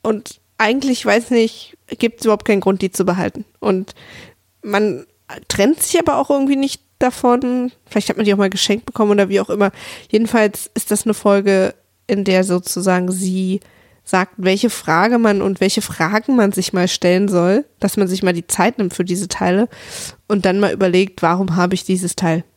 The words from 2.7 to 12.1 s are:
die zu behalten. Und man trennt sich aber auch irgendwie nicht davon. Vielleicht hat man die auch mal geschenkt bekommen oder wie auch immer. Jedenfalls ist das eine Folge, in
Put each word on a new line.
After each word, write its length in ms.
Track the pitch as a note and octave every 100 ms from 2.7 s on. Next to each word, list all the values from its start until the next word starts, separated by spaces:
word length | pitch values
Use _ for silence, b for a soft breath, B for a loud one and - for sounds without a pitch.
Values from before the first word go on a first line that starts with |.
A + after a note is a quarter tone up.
| G3
die 100 | F#3+
zu 120 | -
behalten. 400 | F#3 F#3 - - - _
Und 360 | - F#3+ G3 B B B B B _ _
man 440 | - G3+ G#3 C3 - _ - - -
trennt 340 | - G#3 D#4+
sich 180 | - E4+
aber 180 | E4 C4
auch 120 | C4+
irgendwie 260 | C#4 C#4 C4+
nicht 260 | C4+ - _ _
davon. 720 | B3+ - A#3+ A#3+ B3+ B3 B3 _ _
Vielleicht 240 | G#3+ -
hat 80 | -
man 80 | G#3
die 80 |
auch 40 | G3+
mal 120 | G3
geschenkt 360 | G3 - G#3 -
bekommen 260 | - G#3
oder 180 | G3+ F#3+
wie 100 | G3
auch 100 | -
immer. 220 | G#3 G3 B B B B
Jedenfalls 600 | G#3+ A3+ A#3+ G#3+ - -
ist 180 | - -
das 140 | G#3 A3+
eine 80 |
Folge, 600 | G#3 G#3 G3+ G3+ F#3+ F#3+ - _ _
in 160 | -